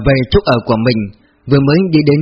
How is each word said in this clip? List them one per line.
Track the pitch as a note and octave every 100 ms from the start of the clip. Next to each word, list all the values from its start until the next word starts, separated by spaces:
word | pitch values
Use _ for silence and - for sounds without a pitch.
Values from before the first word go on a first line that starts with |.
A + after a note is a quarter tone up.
| A#2+
về | C3+ B2+
chỗ | - - A#2+
ở | -
của | A2+ A#2
mình, | A2 G2+ - _ _ -
vừa | C#3 C#3
mới | D#3+ F#3+
đi | D#3 D3
đến | D3